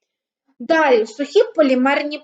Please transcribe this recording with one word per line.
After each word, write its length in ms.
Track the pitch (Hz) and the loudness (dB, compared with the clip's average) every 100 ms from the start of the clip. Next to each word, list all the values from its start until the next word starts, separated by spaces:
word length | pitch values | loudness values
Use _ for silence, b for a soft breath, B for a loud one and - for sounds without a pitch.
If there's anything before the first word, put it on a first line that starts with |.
| _ _ _ _ _ _ | _ _ _ _ _ _
Далі, 460 | 240 320 294 233 233 | -2 0 2 2 0
сухі 340 | - 285 403 453 330 | -8 -2 0 0 0
полімерні 680 | 269 254 269 294 294 294 | 0 2 0 -2 -4 -10